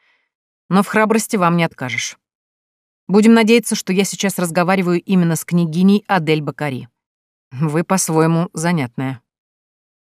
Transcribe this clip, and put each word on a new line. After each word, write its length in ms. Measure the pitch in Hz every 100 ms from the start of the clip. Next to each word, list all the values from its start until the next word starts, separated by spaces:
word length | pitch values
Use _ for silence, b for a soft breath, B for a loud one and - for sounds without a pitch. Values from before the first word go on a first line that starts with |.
| _ _ _ _ _ _ _
Но 120 | 180
в 60 | 196
храбрости 500 | 214 214 220 - 208
вам 200 | 175 170
не 60 |
откажешь. 540 | 165 - 127 117 - - _ _ _ _ _ _ _ _ -
Будем 260 | 196 220
надеяться, 420 | 226 220 233 - 214
что 180 | -
я 100 | 185
сейчас 360 | 190 - 196 -
разговариваю 600 | 175 180 175 190 180 175
именно 340 | - 185 170 160
с 100 | -
княгиней 580 | 175 170 160 190 202 -
Адель 340 | 190 156 156
Бакари. 480 | 147 - 147 127 120 _ _ _ _ _ _
Вы 320 | 127 156 156
по-своему 680 | 170 190 - 160 160 165 180
занятная. 680 | 156 170 170 123 - 135 123 _ _ _ _ _ _ _ _